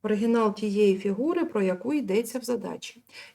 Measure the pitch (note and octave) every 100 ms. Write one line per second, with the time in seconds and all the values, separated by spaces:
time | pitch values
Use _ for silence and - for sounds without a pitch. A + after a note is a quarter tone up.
0 | G#3+ G#3 A#3 A#3 G#3+ G#3 G#3+ G3+ G#3 F#3+
1 | G3+ G3 D4 F4 E4 G#3+ F#3+ F3+ A#3 D4
2 | G#3 G3 A#3+ B3+ A3+ A#3 F#3+ D#3 - -
3 | _ - -